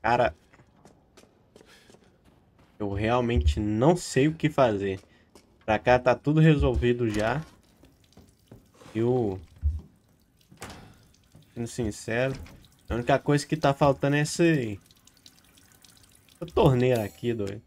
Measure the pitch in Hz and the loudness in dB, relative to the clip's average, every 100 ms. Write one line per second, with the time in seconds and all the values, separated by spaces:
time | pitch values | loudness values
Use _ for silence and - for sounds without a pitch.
0 | 113 123 117 - _ _ _ _ - _ | 0 2 0 -2 _ _ _ _ -20 _
1 | _ - - _ _ - - - _ - | _ -20 -20 _ _ -20 -20 -20 _ -20
2 | _ _ _ _ _ _ _ _ 104 101 | _ _ _ _ _ _ _ _ -8 -4
3 | 110 123 120 117 - - 104 107 139 175 | 0 0 2 0 0 0 -2 2 2 2
4 | - - 143 160 147 - 127 101 98 95 | 0 0 0 0 -4 2 2 2 -4 -6
5 | _ _ _ _ _ _ - 107 - 123 | _ _ _ _ _ _ -2 -2 2 2
6 | 123 120 - 156 156 147 143 117 120 120 | 2 0 0 4 4 4 2 0 0 0
7 | 120 104 110 135 160 _ _ _ - _ | -2 -2 -2 -2 -8 _ _ _ -20 _
8 | _ - - _ _ - _ _ - 107 | _ -20 -20 _ _ -20 _ _ -12 -4
9 | 117 127 110 92 82 - - - - _ | -2 0 -2 -6 -14 -6 -6 -6 -12 _
10 | _ _ _ _ _ - - - - - | _ _ _ _ _ -20 -18 -18 -20 -20
11 | _ _ _ - _ - 117 - 113 101 | _ _ _ -20 _ -12 -10 -6 -6 -6
12 | - 117 131 135 - - - _ _ 113 | -6 -4 -4 -6 -14 -20 -20 _ _ -8
13 | 120 139 - 147 - 156 - 139 143 139 | 0 -2 2 -2 -2 -2 -2 2 0 2
14 | 143 147 147 - 170 156 113 98 _ _ | 0 0 -2 0 2 2 -2 -10 _ _
15 | _ _ - _ _ _ _ _ _ _ | _ _ -20 _ _ _ _ _ _ _
16 | _ _ _ _ 160 - 190 127 123 120 | _ _ _ _ -6 2 4 4 4 2
17 | 104 - 120 117 101 104 | -2 -6 -6 -4 -6 -8